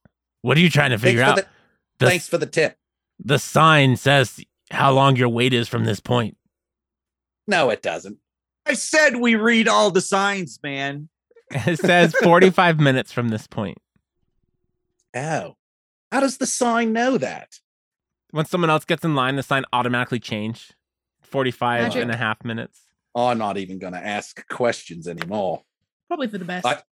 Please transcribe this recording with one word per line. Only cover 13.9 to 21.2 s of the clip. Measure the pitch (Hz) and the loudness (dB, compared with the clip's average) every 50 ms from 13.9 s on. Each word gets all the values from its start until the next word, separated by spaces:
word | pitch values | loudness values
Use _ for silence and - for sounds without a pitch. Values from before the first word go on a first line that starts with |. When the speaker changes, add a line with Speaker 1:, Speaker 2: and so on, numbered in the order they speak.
| _ _ _ _ _ _ _ _ _ _ _ _ _ _ _ _ _ _ _ _ _ _ _ _ - | _ _ _ _ _ _ _ _ _ _ _ _ _ _ _ _ _ _ _ _ _ _ _ _ -10
Speaker 2:
Oh. | 123 139 160 160 127 92 76 - _ _ _ _ _ _ _ _ _ _ _ | -10 -6 -6 -6 -6 -6 -10 -14 _ _ _ _ _ _ _ _ _ _ _
How | 196 262 | -2 0
does | 269 269 - - | 0 0 -2 -4
the | 262 | -6
sign | - - - 254 240 226 233 233 226 | -6 -2 -2 0 0 0 0 0 0
know | 220 226 240 262 269 - | 0 0 0 0 0 -2
that? | 247 - 85 - - _ - _ _ _ _ _ _ _ _ _ _ _ _ _ _ _ | -2 -6 -8 -12 -18 _ -20 _ _ _ _ _ _ _ _ _ _ _ _ _ _ _
Speaker 1:
When | - 151 156 | -6 -6 -4
someone | - - 180 170 160 | -4 -2 -2 0 0
else | 156 151 - | 0 0 0
gets | - 170 147 - | -2 -4 -2 -2
in | 165 151 | -2 -2
line, | 139 123 127 139 | 0 -2 -2 -4
the | 139 123 | -4 -4
sign | - 143 135 131 - | -2 -4 -4 -2 -2
automatically | - 120 120 123 123 120 123 - 131 120 | -4 -2 -2 -2 -2 -2 -4 -4 -6 -8
change. | - - 117 104 104 110 117 - - - _ _ _ _ _ _ _ _ _ _ | -6 -8 -8 -6 -6 -8 -10 -10 -16 -20 _ _ _ _ _ _ _ _ _ _